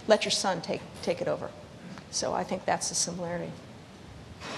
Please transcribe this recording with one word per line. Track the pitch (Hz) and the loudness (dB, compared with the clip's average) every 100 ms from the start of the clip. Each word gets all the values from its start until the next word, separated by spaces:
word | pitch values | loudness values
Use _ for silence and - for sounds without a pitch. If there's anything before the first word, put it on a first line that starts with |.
| - | 8
let | 208 | 8
your | 202 | 8
son | - 202 175 | 4 4 2
take, | - - - - | 0 -4 -4 -4
take | - 175 | -2 0
it | 165 | 2
over. | 147 - - - - - - - | 0 -2 -8 -14 -14 -12 -12 -6
So | - 214 | -2 0
I | - | 0
think | 180 185 | 0 0
that's | - 175 - | 2 2 2
the | |
similarity. | 175 - 175 170 175 160 - - - - - - - - - - | 0 0 0 -2 -2 -4 -8 -12 -16 -16 -16 -16 -14 -14 -12 -8